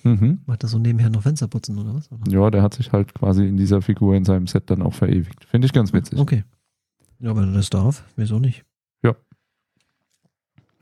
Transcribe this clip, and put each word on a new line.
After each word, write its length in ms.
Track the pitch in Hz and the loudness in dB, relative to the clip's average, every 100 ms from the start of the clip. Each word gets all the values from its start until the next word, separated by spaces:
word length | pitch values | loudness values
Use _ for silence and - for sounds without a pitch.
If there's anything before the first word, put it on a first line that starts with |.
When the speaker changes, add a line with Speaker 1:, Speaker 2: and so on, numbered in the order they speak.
Speaker 1:
Mhm. 360 | 123 104 120 165 - | 0 2 2 0 -4
Speaker 2:
Macht 180 | 113 | -6
er 60 | 113 | -4
so 100 | 113 | -2
nebenher 320 | 117 117 113 | 0 2 2
noch 100 | 110 | 0
Fenster 260 | 131 151 110 | 0 -2 -4
putzen 300 | 107 - 101 | -6 -8 -8
oder 160 | 107 | -8
was? 180 | 135 - | -8 -10
Oder? 200 | 113 101 | -8 -2
Speaker 1:
Ja, 180 | 95 107 | 2 4
der 140 | 104 | 4
hat 100 | 104 | 2
sich 180 | - - | 0 -2
halt 220 | 101 98 | -2 -2
quasi 340 | - 98 95 98 | -2 0 2 2
in 100 | 98 | 0
dieser 240 | 98 98 | 2 2
Figur 340 | 101 101 101 98 | 0 0 2 2
in 100 | 95 | 2
seinem 220 | 95 90 | 0 0
Set 220 | 95 - | -2 -2
dann 100 | 92 | -2
auch 120 | 87 | -2
verewigt. 520 | - 95 92 85 - _ | -2 0 0 -2 -10 _
Finde 220 | 120 131 | 0 2
ich 60 | |
ganz 200 | 131 98 | 2 2
witzig. 260 | 104 - 139 | 0 -2 -2
Speaker 2:
Okay. 240 | 143 117 - _ _ _ _ _ _ _ | 0 -2 -4 _ _ _ _ _ _ _
Ja, 160 | 117 107 | -4 -2
wenn 140 | 95 | 0
er 40 | |
das 160 | 98 98 | 0 0
darf, 340 | 98 110 147 - - | 0 0 -2 -8 -6
wieso 240 | 110 110 | -2 0
nicht? 260 | 131 - _ _ _ _ | 0 -2 _ _ _ _
Speaker 1:
Ja. 120 | 117 - _ _ _ _ _ _ _ _ _ _ _ _ _ _ _ _ | -2 -2 _ _ _ _ _ _ _ _ _ _ _ _ _ _ _ _